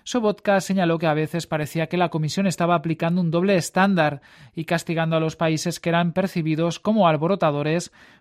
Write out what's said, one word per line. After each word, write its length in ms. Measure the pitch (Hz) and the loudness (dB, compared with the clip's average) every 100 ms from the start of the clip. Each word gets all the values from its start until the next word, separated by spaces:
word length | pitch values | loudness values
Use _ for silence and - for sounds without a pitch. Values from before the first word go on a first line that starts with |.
Sobotka 580 | - 254 214 202 - 196 | -6 -2 0 0 0 0
señaló 380 | - 190 170 165 | 2 0 2 2
que 80 | 165 | 0
a 80 | |
veces 320 | 151 156 170 - | 0 -2 -4 -4
parecía 400 | 156 147 165 156 | -4 -4 -4 -2
que 120 | 175 | 0
la 100 | 170 | 0
Comisión 400 | 160 151 190 196 | 0 -2 0 -2
estaba 260 | - 170 | 0 0
aplicando 460 | 170 160 160 170 180 | 0 0 -2 -2 0
un 100 | 170 | 0
doble 240 | 170 190 | 0 2
estándar 680 | 190 - 180 196 180 151 139 - - - 170 | 2 0 2 2 4 0 -2 -12 -20 -14 -10
y 80 | |
castigando 500 | 156 170 - 165 160 | -4 -4 -2 -2 0
a 60 | 160 | 0
los 160 | 156 - | 0 0
países 420 | 165 156 175 - | -2 0 -4 -4
que 120 | 170 | 0
eran 220 | 170 175 | 0 0
percibidos 680 | 185 185 175 156 156 170 156 | 0 -2 -2 -2 0 -2 -2
como 260 | 214 220 170 | 0 4 4
alborotadores 840 | 151 170 196 160 147 147 170 - _ - _ | 4 0 2 0 0 0 -2 -4 _ -20 _